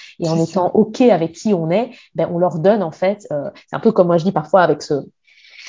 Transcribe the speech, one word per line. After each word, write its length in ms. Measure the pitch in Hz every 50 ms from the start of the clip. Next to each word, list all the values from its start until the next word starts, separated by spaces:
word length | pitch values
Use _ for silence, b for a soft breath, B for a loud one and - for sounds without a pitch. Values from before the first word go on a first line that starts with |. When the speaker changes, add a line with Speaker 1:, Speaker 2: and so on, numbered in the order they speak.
| B B B B
Speaker 1:
et 100 | 170 160
en 80 | 165 165
Speaker 2:
C'est 140 | 165 160
Speaker 1:
étant 160 | - 190 180 -
Speaker 2:
ça. 80 | -
Speaker 1:
ok 260 | 220 214 220 220 -
avec 320 | 254 240 202 165 165 160 -
qui 200 | - - 220 202
on 160 | 170 160 160
est, 220 | 170 214 247 247 B B B B B
ben, 140 | 160 160 151
on 60 | 175 170
leur 200 | 180 175 147 170
donne 220 | 156 190 220 214
en 100 | 180 160
fait, 360 | - - 185 190 208 202 - - 151
euh, 160 | 147 139 - - B B B
c'est 60 | -
un 60 | 156
peu 100 | - 226
comme 160 | 220 - 180 175
moi 100 | 170 175
je 60 | 156
dis 80 | 196
parfois 300 | - 185 - - - 190
avec 200 | 175 160 147 151
ce, 120 | - - 151 135 139 - _ _ _ B B B B B B B B